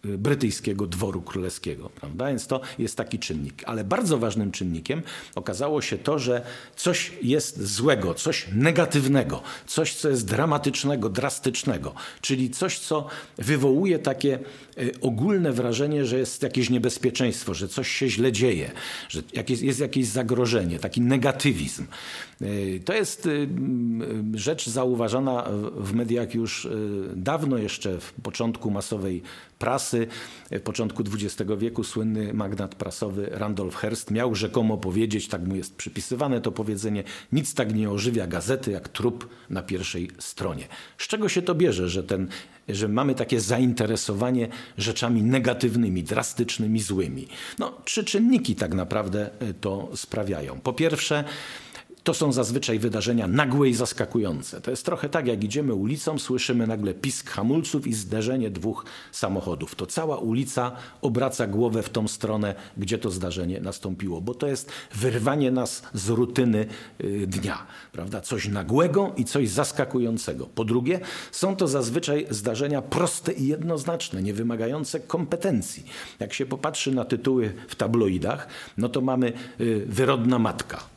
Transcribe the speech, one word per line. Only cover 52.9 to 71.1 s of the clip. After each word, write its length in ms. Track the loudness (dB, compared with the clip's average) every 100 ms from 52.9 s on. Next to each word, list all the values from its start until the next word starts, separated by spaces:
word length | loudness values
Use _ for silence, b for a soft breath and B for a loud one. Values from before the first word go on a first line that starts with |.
| 0 2 2 4
nagłe 420 | 4 4 6 4
i 60 |
zaskakujące. 840 | 4 0 0 0 2 0 -2 -6 -8
To 100 | -4
jest 140 | -4
trochę 240 | -2 -2 0
tak, 180 | 0 0
jak 180 | 0
idziemy 300 | 0 0 2
ulicą, 440 | 2 0 0 0 -2
słyszymy 480 | 0 0 2 2 2
nagle 280 | 2 0
pisk 360 | 0 -4 -4 -6
hamulców 560 | 0 2 2 2 -2 0
i 80 |
zderzenie 560 | -2 -2 0 0 0 0
dwóch 340 | -2 -2 -4 -8 B B
samochodów. 600 | -4 -2 0 -2 -4 -6
To 120 | -6 -4
cała 320 | -2 -2 -2
ulica 540 | 0 0 0 0 -2 -4 B B
obraca 440 | 0 2 0 0 0
głowę 360 | 2 2 2
w 80 | 0
tą 180 | 0 -2
stronę, 460 | -2 -2 0 0 -2 B -8
gdzie 220 | -2 -2
to 120 | -2
zdarzenie 500 | -2 -4 -4 -4 -4
nastąpiło, 600 | -6 -6 -6 -6 -4 -4
bo 140 | -6
to 120 | -2 -2
jest 260 | -2 -6 B B
wyrwanie 560 | 0 2 2 2 4 4
nas 320 | 2 0 -4 -8
z 140 | -6 0
rutyny, 580 | 2 2 4 4 4 0 B B -8
y, 260 | -4 -2 -2
dnia, 400 | -2 -2 -6 -10 B B
prawda? 280 | -10 -8 -8
Coś 280 | -6 -4 -2
nagłego 640 | -2 2 4 6 4 2 0
i 80 |
coś 240 | 0 2 2
zaskakującego. 1000 | 2 0 0 0 2 2 0 -2 -6 -6
Po 180 | -2
drugie, 360 | 2 2 2 -2 -2